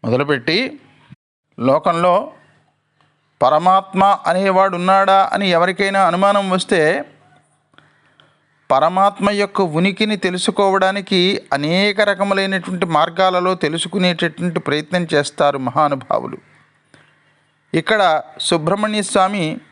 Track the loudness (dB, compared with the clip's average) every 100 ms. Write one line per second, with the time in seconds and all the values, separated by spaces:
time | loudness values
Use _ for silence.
0 | -2 -2 0 -2 -2 -2 -4 -8 _ _
1 | _ -20 _ _ _ -4 0 2 2 0
2 | 2 2 -2 -16 _ _ _ _ _ _
3 | _ _ _ _ 2 2 4 2 0 0
4 | 2 2 0 0 2 2 2 0 2 2
5 | 4 4 2 0 0 2 2 0 -2 2
6 | 2 2 2 2 0 -2 0 2 2 0
7 | -4 _ _ _ _ _ _ _ _ _
8 | _ _ _ _ _ _ _ 2 2 2
9 | 0 0 -2 -2 -4 -2 -2 0 -2 0
10 | -4 -2 -4 -2 -4 0 2 2 0 -2
11 | -2 0 0 -2 -4 -4 -2 0 0 0
12 | 0 0 -2 -2 -2 -4 -6 -6 0 0
13 | 0 2 0 2 0 0 -2 -4 -6 -2
14 | 0 0 -4 -2 -6 -4 -4 -4 -2 -4
15 | 0 0 -2 0 0 0 -4 0 0 -2
16 | -4 -4 -4 -14 _ _ _ _ _ _
17 | _ _ _ _ _ _ _ -4 0 2
18 | 2 2 -4 -10 -2 -2 0 -2 -2 -4
19 | -2 0 0 0 -4 -6 -14